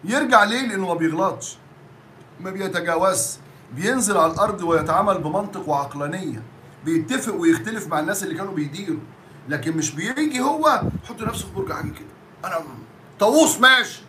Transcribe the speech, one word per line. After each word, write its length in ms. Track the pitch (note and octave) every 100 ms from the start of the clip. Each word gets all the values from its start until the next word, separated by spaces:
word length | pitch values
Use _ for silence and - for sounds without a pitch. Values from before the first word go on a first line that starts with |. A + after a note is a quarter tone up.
يرجع 400 | D#3 C4 C4+ A#3+
ليه؟ 220 | G#3 A#3+ B3+
لانه 220 | G3 F#3
ما 60 |
بيغلطش، 640 | E3 E3 D#3+ F#3+ - - - - - - - - - - -
ما 100 | F#3
بيتجاوزش، 840 | F#3+ F#3+ F3 E3+ E3 F#3+ F3+ - - - - -
بينزل 440 | A#2+ G3 C4 G3+ F#3
على 160 | E3
الارض 300 | D#3+ G#3 G3
ويتعامل 560 | E3+ D#3+ D3 E3 G#3 F3
بمنطق 500 | D3+ F#3 G3+ D#3+ D3+
وعقلانيه، 760 | C#3+ C#3+ C#3+ C#3+ F3+ E3+ A2+ A2+ - - -
بيتفق 500 | D3+ E3 D#3 C4 A3+
ويختلف 540 | F3 E3 D#3+ G#3+ A3 E3+
مع 120 | D#3
الناس 220 | D#3+ G3+
اللي 120 | F#3
كانوا 200 | D#3+ G3
بيديروا، 460 | D#3+ C#3+ G3 F#3+ D#3 - - - - -
لكن 280 | D3 B2+ D#3+
مش 180 | D3
بيجي 460 | C#3+ F#3 C4 D4+ B3+
هو 420 | C4 D#4 D#4 B3+ - -
يحط 180 | - -
نفسه 240 | A3 - -
في 80 |
برج 180 | F#3+ F#3+
عاجي 180 | - D3+
كده، 180 | - - - - -
انا 200 | F3+ E3+ D3 A#2+ - - - -
طاووس 420 | G#3 D4 D#4+ -
ماشي 420 | B3+ B3+ A3+ -